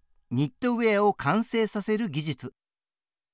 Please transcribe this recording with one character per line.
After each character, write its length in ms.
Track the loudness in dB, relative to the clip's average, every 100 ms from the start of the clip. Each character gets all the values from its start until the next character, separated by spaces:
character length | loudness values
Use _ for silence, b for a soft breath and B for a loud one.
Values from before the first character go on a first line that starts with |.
| _ _ -4
ニ 200 | -2 -2
ッ 20 | -2
ト 140 | -2
ウ 40 | 0
ェ 220 | 2 4
ア 40 |
を 100 | 2
完 280 | 2 0 0
成 240 | 0 0 0
さ 160 | -2
せ 160 | -2 -2
る 100 | -2
技 140 | -4
術。 320 | -4 -6 -10 -16 _ _ _ _ _ _ _